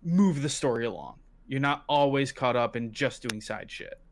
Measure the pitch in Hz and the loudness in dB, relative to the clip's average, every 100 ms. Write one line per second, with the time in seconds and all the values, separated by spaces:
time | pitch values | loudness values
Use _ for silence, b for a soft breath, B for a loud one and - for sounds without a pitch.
0 | 170 175 196 143 147 - 139 113 117 85 | 0 4 4 4 -2 -2 0 0 -2 -4
1 | 69 - - - - 135 143 143 - 143 | -12 -16 -20 -20 -6 -2 0 0 2 4
2 | 143 139 135 - 127 120 117 117 117 107 | 4 4 0 0 0 2 0 -2 -6 -2
3 | 131 - 120 107 - 104 - - - - | -4 -2 -8 -8 -8 -10 -12 -14 -14 -16
4 | - | -20